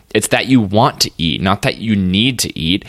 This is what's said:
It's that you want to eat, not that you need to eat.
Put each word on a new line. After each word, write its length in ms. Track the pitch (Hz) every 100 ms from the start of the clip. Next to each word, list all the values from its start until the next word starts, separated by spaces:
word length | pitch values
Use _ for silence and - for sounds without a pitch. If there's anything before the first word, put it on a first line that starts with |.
| _
It's 160 | - -
that 180 | 120 110
you 140 | 131
want 400 | 101 104 135 -
to 100 | - -
eat, 240 | 82 58
not 220 | 92 101
that 140 | 135 -
you 180 | 113 101
need 440 | 92 95 127 120
to 180 | - -
eat. 280 | 80 95